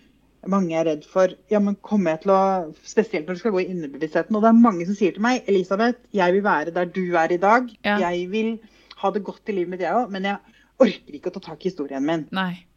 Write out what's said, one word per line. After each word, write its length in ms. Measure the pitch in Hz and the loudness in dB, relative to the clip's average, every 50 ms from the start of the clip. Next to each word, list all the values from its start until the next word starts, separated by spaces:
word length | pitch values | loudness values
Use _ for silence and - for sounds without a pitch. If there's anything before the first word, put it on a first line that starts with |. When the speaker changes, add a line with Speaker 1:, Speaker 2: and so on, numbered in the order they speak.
| _ _ _ _ _ _ _ _ - | _ _ _ _ _ _ _ _ -4
Speaker 1:
mange 320 | 185 190 196 190 165 160 | -2 0 0 0 0 0
er 80 | 160 165 | 0 0
redd 200 | 165 151 151 - | 0 -2 -4 -6
for, 220 | - - 190 185 180 180 - _ - | -4 0 2 2 2 0 -6 _ -2
«Ja, 80 | 214 | 0
men 160 | 208 202 202 202 | 0 2 0 -2
kommer 360 | - - - 214 208 180 160 | -4 -4 -2 0 0 2 0
jeg 100 | 156 160 | -2 0
til 100 | - 196 | 2 2
å», 420 | 190 190 190 190 190 185 165 151 - - - | 4 4 4 2 0 -2 -4 -8 -12 -16 -20
spesielt 420 | - - 220 208 - - 165 156 | -4 -2 -2 0 0 -2 -6 -6
når 80 | 160 180 | -6 -6
du 60 | 175 | -4
skal 120 | - 233 | -4 -2
gå 120 | 196 185 185 | -2 -2 -2
i 80 | 170 | -2
underbevisstheten, 640 | 185 175 156 139 139 135 160 156 - 170 165 - 214 | -4 -6 -8 -8 -8 -8 -6 -4 -2 -2 -2 -2 0
og 80 | 214 208 | 2 4
det 60 | 226 | 6
er 80 | 226 226 | 8 8
mange 240 | 233 240 185 170 175 | 8 6 4 0 -2
som 80 | 180 208 | -4 -2
sier 180 | - 214 170 - | 0 0 0 0
til 60 | - | 0
meg, 200 | 214 240 254 233 - | -2 0 -2 -2 0
«Elisabeth, 500 | - 202 190 180 - 196 196 226 240 240 - _ _ - | 0 0 0 0 0 0 0 0 0 -2 -4 _ _ -2
jeg 200 | 202 180 180 180 | 0 2 2 2
vil 100 | 202 202 | 2 2
være 260 | 208 175 147 151 170 | 2 0 0 -2 -2
der 140 | 170 180 180 | -4 -4 -4
du 300 | 175 175 190 185 175 175 | -4 -4 -4 -2 0 2
er 160 | 165 160 165 | 2 2 2
i 60 | 180 | 2
dag. 340 | 175 190 202 220 247 254 233 - - - | 2 4 4 4 4 2 -2 -10 -6 -4
Speaker 2:
Ja. 120 | 202 208 | -2 0
Speaker 1:
Jeg 300 | 202 180 175 180 175 180 180 | 0 0 -2 -2 -4 -4 -4
vil 300 | 196 220 220 226 226 214 - - _ _ _ - - | -2 -2 -2 -2 -4 -6 -10 -18 _ _ _ -20 -8
ha 120 | - - 196 | -4 -2 -2
det 140 | 180 208 190 | -2 -2 -4
godt 260 | 185 175 - - 220 | -8 -12 -10 -8 -6
i 60 | 208 | -4
livet 140 | 190 175 170 | -4 -4 -4
mitt, 120 | 185 180 | -4 -4
jeg 140 | 180 160 180 | -4 -2 0
også, 160 | 233 254 196 | 0 -2 -2
men 120 | 202 190 190 | -4 -4 -4
jeg 140 | 196 202 - - _ _ _ _ _ _ - | -4 -4 -6 -10 _ _ _ _ _ _ 4
orker 380 | 262 202 170 - _ - 147 | 4 4 2 -2 _ -18 -14
ikke 140 | 143 - 185 | -10 -8 -8
å 20 | - | -8
ta 60 | 196 | -8
tak 260 | - - 160 - - | -10 -14 -10 -8 -6
i 40 | 185 | -6
historien 340 | 180 - 143 139 139 135 139 | -6 -6 -6 -6 -4 -4 -2
min.» 220 | 156 165 165 147 - | -2 -2 -2 -4 -6
Speaker 2:
Nei. 340 | - 190 190 180 175 180 - _ _ | -6 -6 -4 -4 -6 -10 -14 _ _